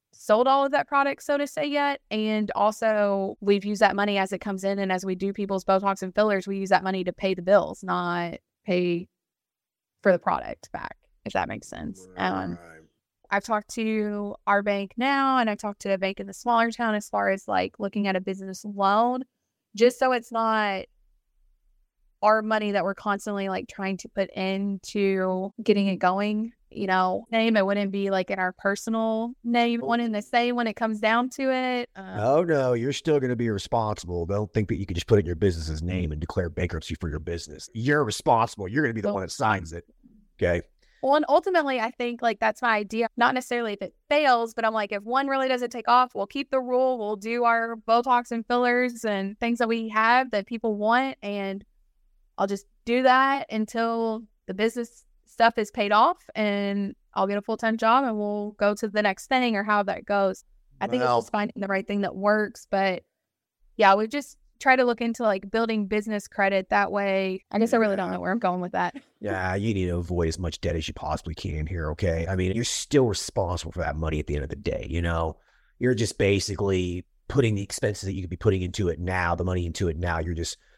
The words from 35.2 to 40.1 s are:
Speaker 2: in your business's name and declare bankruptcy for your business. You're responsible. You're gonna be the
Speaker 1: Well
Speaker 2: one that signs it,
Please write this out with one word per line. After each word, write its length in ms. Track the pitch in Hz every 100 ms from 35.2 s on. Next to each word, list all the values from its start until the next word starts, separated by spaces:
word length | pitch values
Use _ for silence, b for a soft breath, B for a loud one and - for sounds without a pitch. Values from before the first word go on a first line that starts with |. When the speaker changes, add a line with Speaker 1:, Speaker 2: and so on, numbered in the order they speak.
Speaker 2:
in 40 | 85
your 100 | 82
business's 460 | 101 82 78 78
name 300 | 85 90 80
and 100 | 76
declare 280 | 80 - 87
bankruptcy 460 | 73 90 80 - 82
for 140 | 82
your 100 | 71
business. 480 | 78 85 - 78 -
You're 320 | 110 127 147 117
responsible. 640 | - 156 117 117 - 92
You're 160 | 123
gonna 100 | 139
be 80 | 110
the 60 | 101
Speaker 1:
Well 80 | 101
Speaker 2:
one 80 |
that 80 | 95
signs 420 | - 113 98 80
it, 120 | 85 - _ -